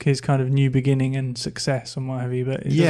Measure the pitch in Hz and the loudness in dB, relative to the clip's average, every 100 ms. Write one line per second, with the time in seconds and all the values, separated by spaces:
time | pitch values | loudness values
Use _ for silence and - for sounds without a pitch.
0 | 151 131 - 135 131 139 135 131 127 135 | 0 0 2 0 2 2 4 2 2 2
1 | 131 135 131 120 - - - 131 - 139 | 0 -2 -4 -6 -8 -6 -4 -4 -6 -8
2 | 131 131 123 127 127 131 - 147 165 | -8 -6 -4 -2 -2 -4 0 2 4